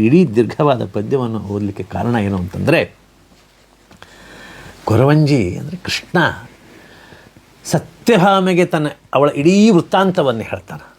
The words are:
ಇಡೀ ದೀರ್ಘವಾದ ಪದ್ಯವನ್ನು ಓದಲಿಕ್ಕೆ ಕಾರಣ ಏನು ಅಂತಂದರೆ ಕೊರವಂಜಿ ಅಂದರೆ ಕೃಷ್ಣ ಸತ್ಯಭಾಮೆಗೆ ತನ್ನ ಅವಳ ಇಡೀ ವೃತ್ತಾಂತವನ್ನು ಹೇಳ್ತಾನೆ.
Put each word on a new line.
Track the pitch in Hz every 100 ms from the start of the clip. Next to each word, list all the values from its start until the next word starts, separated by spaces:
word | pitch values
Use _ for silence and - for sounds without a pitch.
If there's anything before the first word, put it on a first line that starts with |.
| 110
ಇಡೀ | 160 165
ದೀರ್ಘವಾದ | 107 110 - 147 120 104
ಪದ್ಯವನ್ನು | 107 110 135 120 110
ಓದಲಿಕ್ಕೆ | 95 101 104 -
ಕಾರಣ | 92 92 113 120
ಏನು | 101 98
ಅಂತಂದರೆ | 90 92 101 156 - - _ _ _ _ _ _ _ _ _ - - - - - - - - - -
ಕೊರವಂಜಿ | 110 135 151 147 143 90 90
ಅಂದರೆ | 151 175
ಕೃಷ್ಣ | - - - 180 139 - - - - - - - - - - _ _ _ -
ಸತ್ಯಭಾಮೆಗೆ | 160 - - - 220 196 196 185 180 180
ತನ್ನ | 165 147 - _
ಅವಳ | 131 143
ಇಡೀ | - 156 196 214
ವೃತ್ತಾಂತವನ್ನು | 180 - 190 190 180 143 113
ಹೇಳ್ತಾನೆ. | 101 95 - - -